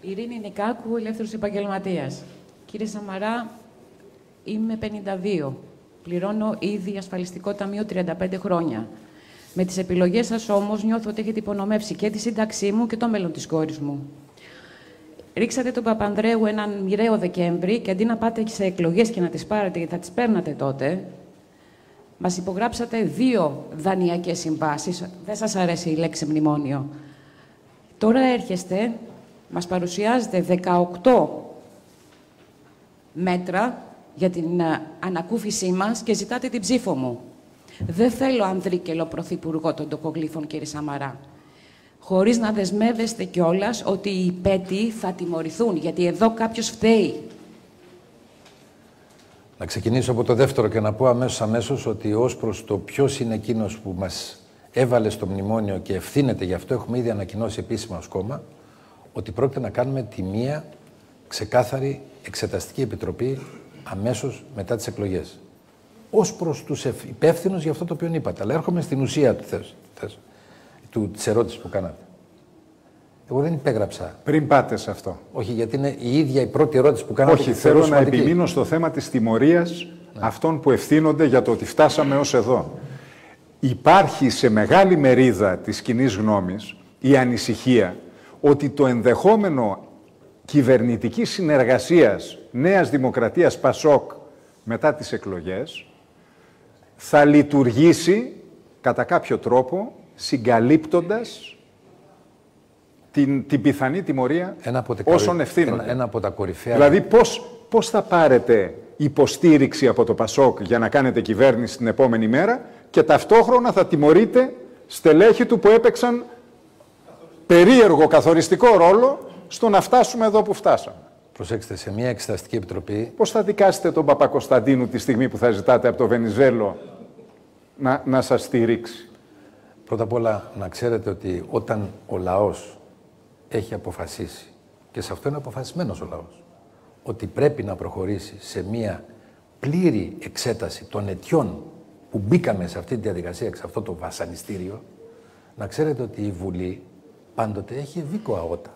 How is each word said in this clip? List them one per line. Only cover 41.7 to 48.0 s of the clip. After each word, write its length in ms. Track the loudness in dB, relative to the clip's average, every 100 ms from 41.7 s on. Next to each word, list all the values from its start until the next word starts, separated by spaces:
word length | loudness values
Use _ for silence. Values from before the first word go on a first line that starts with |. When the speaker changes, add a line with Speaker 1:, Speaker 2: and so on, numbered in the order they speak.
| _ _ _
Speaker 1:
Χωρίς 380 | -2 2 4 2
να 140 | 0
δεσμεύεστε 720 | -2 -2 0 0 0 -4 -6
κιόλας 600 | -6 0 0 2 -2 -4 -4
ότι 240 | -4 -2
οι 160 | -2 -2
υπέτειοι 640 | -2 0 0 -2 -4 -4
θα 220 | -4 -8
τιμωρηθούν, 640 | -6 -6 -6 -6 -2 -2 -2
γιατί 300 | -4 -2 -2
εδώ 280 | 2 0
κάποιος 360 | 0 -6 -4 -8
φταίει. 520 | 0 4 4 2 -4 -14 -20 -20 -20 _ _ -20 -20